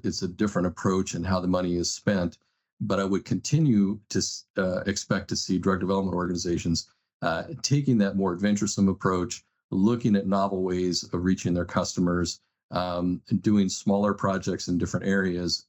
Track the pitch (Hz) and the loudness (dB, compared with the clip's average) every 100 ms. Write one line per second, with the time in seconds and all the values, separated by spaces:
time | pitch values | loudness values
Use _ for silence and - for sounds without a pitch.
0 | 101 87 90 87 107 95 87 - 101 95 | -6 -4 -4 -2 -2 0 -2 0 0 2
1 | 92 87 87 92 90 90 90 87 85 - | 0 -2 0 0 2 0 0 0 -2 -4
2 | - 98 87 - _ _ _ - 104 95 | 0 0 0 -6 _ _ _ -8 -2 0
3 | 95 95 - 95 - 147 156 104 98 101 | 0 0 -2 -4 0 2 4 4 4 0
4 | - - - - - - 92 92 98 95 | -4 -4 -4 -6 -10 -4 -2 -2 -2 -4
5 | - 98 - 110 - 92 90 92 92 98 | -2 -4 -4 -6 -2 0 0 0 0 0
6 | 95 87 90 87 87 82 87 82 - _ | 0 -2 -2 -2 -2 -2 0 -2 -4 _
7 | _ _ 85 82 85 151 - 143 139 117 | _ _ -4 -4 -6 -8 0 0 2 2
8 | 101 98 95 87 101 101 104 - 98 90 | 2 2 0 0 0 0 0 2 2 2
9 | 98 92 87 - - _ _ 95 101 120 | 0 0 -2 -6 -16 _ _ 2 4 4
10 | 117 101 95 98 98 95 92 90 90 85 | 2 2 2 0 0 0 -2 0 0 -2
11 | - 87 90 95 - 87 87 - 87 - | -4 -2 0 2 0 -2 -2 -2 -2 0
12 | 87 87 85 - _ _ _ 87 90 87 | 0 2 -2 -4 _ _ _ -6 -4 -2
13 | 90 87 - 98 110 104 95 - - 101 | -2 -4 -2 0 2 4 2 0 0 2
14 | 104 98 98 95 98 87 - 87 87 90 | 2 0 -2 -2 -2 -4 -2 -2 -2 -2
15 | 90 98 95 87 85 - | 0 2 2 0 -2 -4